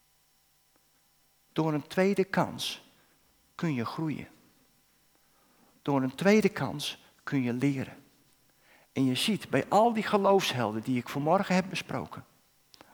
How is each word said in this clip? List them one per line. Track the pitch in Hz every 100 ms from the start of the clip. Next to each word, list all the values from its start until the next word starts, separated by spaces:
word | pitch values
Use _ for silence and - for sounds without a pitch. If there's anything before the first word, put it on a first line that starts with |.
| _ _ _ _ _ _ _ _ _ _ _ _ _ _ _
Door | - 160
een | 151 -
tweede | - 190 190
kans | 190 - 110 135 - - - _ _ _ _ _ _ -
kun | 165
je | 127 110
groeien. | - 160 - - - _ _ _ _ _ _ _ _ _ _ _ _ _ _
Door | - 139
een | 131 -
tweede | 185 214 196
kans | - 127 147 - - - _
kun | - 143
je | 123
leren. | 123 139 135 107 - - _ _ _ _ _ _ _ _
En | - 131
je | 127
ziet | - 202 -
bij | 135 -
al | 196 226
die | 220
geloofshelden | - 208 196 196 - 127 107 110
die | 117 123
ik | -
vanmorgen | 143 147 190 196 185
heb | 185
besproken: | 170 - 135 80 - - _ _ _ _ - -